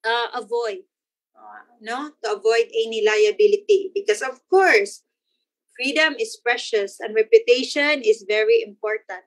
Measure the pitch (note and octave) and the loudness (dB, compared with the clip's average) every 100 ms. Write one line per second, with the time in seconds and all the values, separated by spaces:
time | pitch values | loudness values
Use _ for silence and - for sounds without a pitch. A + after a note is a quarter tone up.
0 | A3+ A#3+ A#3 B3+ G#3 A#3 A#3 F#3+ _ _ | -4 -4 -4 -10 -6 -6 -6 -8 _ _
1 | _ _ _ _ G#3+ G#3 _ _ G#3+ B3 | _ _ _ _ -20 -20 _ _ -12 -10
2 | D4+ _ G#3+ G#3 A3 A#3 A3+ A3+ A3+ A3+ | -12 _ -8 -2 0 0 0 -4 -4 -2
3 | G#3 G#3+ G#3+ G#3 G#3 G3+ - G3 G3 - | 0 2 0 4 4 2 2 2 2 -6
4 | - G#3+ C4 B3 _ F#4+ F#4 A#3 G3+ - | -2 -2 -4 -10 _ 2 4 2 0 -10
5 | _ _ _ _ _ _ _ - C4 D4 | _ _ _ _ _ _ _ -8 -4 -2
6 | D#4 C#4+ A3+ - A#3 A#3+ - G#3+ G3+ - | -2 -2 -10 -6 -4 -4 0 -2 -2 -8
7 | A3 A3 G#3+ A3+ A3+ B3 B3+ D4 D4 D4 | -4 -2 4 4 6 0 0 -2 -2 0
8 | A3 G#3+ F#3+ G#3+ A3 A#3 G#3+ G3+ G#3+ G#3+ | 0 0 0 0 2 0 0 -10 -8 -8
9 | - F#3 | -10 -18